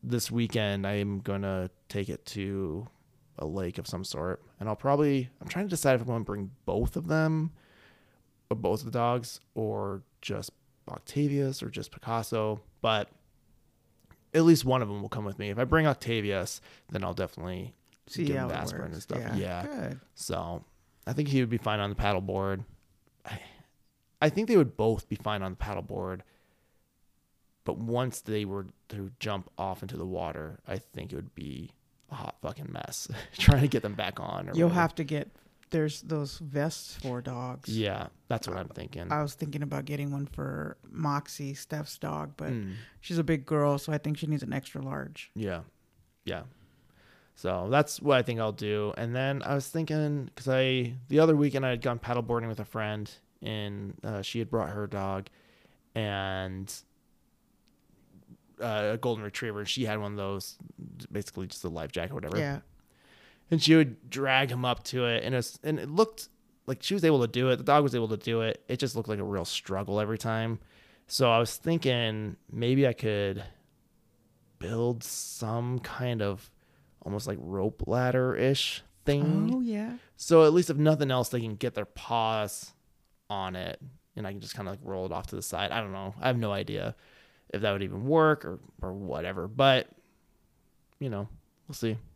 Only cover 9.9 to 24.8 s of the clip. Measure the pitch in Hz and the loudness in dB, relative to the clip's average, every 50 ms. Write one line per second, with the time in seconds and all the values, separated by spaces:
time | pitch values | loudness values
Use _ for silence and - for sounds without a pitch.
9.9 | 98 98 - _ _ _ - - 101 101 98 - _ _ _ _ _ _ _ - | -4 -6 -10 _ _ _ -8 -6 -6 -6 -6 -8 _ _ _ _ _ _ _ -14
10.9 | - - - - - 143 147 147 143 143 139 135 135 - - 113 117 151 - - | -14 -14 -14 -6 -2 0 0 2 2 2 0 0 -2 -4 -8 -8 -8 -8 -10 -10
11.9 | - - - - 113 117 110 - - 113 107 107 107 104 - - _ _ - 117 | -12 -14 -8 -4 -4 -2 -2 -2 -2 0 0 0 -2 -4 -6 -16 _ _ 0 2
12.9 | 110 107 101 - - _ _ _ _ _ _ _ _ _ _ _ _ _ _ _ | 2 2 0 -4 -10 _ _ _ _ _ _ _ _ _ _ _ _ _ _ _
13.9 | _ _ _ _ - _ _ _ _ 156 165 170 165 147 - 127 131 131 120 104 | _ _ _ _ -20 _ _ _ _ 6 10 10 10 10 8 4 4 4 2 0
14.9 | 101 104 101 113 - 123 107 101 98 98 104 104 101 110 127 123 143 160 160 151 | -4 -6 -6 -6 -6 -6 -6 -6 -6 -6 -6 -4 0 0 2 4 4 6 6 6
15.9 | 135 - - 117 117 113 104 101 98 98 90 - - - - - - - _ _ | 4 2 0 -2 -2 0 0 0 0 0 -2 -4 -6 -10 -14 -18 -20 -20 _ _
16.9 | - 101 98 90 90 78 92 85 - - - 90 92 92 95 - - _ _ _ | -6 -4 -4 -2 -2 -2 -4 -4 -4 -8 -8 -8 -6 -8 -8 -10 -12 _ _ _
17.9 | _ _ _ - - - 170 143 139 135 127 123 - 82 80 - - - - - | _ _ _ -12 -6 -4 -2 0 0 0 -2 -2 -4 -4 -4 -6 -6 -6 -8 -8
18.9 | - 156 - - - 78 - - - 98 95 92 90 87 - - 294 254 - - | -8 -10 -8 -6 -6 -4 -4 -2 -2 -2 -2 -2 -4 -6 -6 -6 -6 -6 -6 -6
19.9 | - 131 - _ _ - - - - 87 87 85 87 - - _ _ _ _ _ | -8 -10 -14 _ _ -14 -8 -6 -4 -4 -4 -4 -6 -8 -10 _ _ _ _ _
20.9 | _ _ - - 123 135 151 143 139 135 127 113 117 113 - 113 107 107 101 101 | _ _ -8 -6 -2 -2 0 2 4 2 2 4 0 0 0 0 0 0 0 -2
21.9 | 101 - - 101 104 92 98 98 95 98 98 98 98 95 104 - - - _ _ | -2 0 2 2 2 2 0 -2 -2 -2 0 -2 -2 -4 -6 -10 -16 -20 _ _
22.9 | _ _ _ _ _ _ _ - - - - - - - - _ _ _ _ _ | _ _ _ _ _ _ _ -12 -12 -12 -12 -16 -20 -20 -20 _ _ _ _ _
23.9 | _ _ _ _ _ _ - 151 147 185 220 220 240 196 151 120 - - | _ _ _ _ _ _ 2 2 2 2 2 6 8 8 8 6 4 2